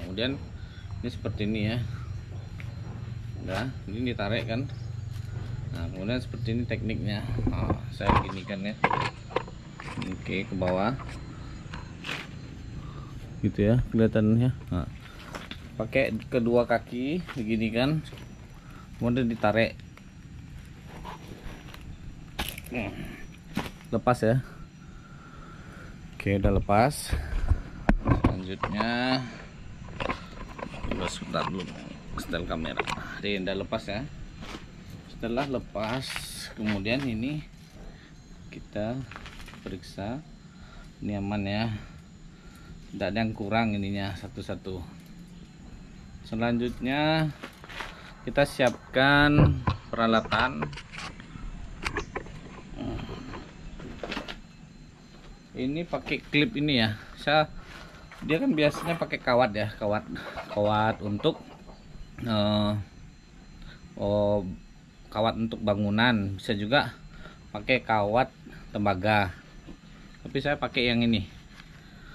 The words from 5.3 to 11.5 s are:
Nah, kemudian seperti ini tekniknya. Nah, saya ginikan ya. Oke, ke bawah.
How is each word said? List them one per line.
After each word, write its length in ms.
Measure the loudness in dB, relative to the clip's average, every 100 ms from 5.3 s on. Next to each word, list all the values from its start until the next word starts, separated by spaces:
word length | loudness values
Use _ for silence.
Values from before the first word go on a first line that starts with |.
| -6 -6 -6 -6
Nah, 160 | -4 -4
kemudian 320 | -4 0 0
seperti 320 | -2 -4 0
ini 120 | 0 0
tekniknya. 560 | 0 0 0 0 -2 -2 0 2
Nah, 320 | 2 2 0 -2 -2
saya 160 | 2 2 0
ginikan 320 | -4 -6 -4
ya. 160 | -4 2 4 4 0 -2 -4 -4 -4 -12 -14 -12 -10 -6
Oke, 400 | -6 -6 -2 -2
ke 120 | 0 2
bawah. 400 | 2 4 2 0 -6 -8 -10 -10 -10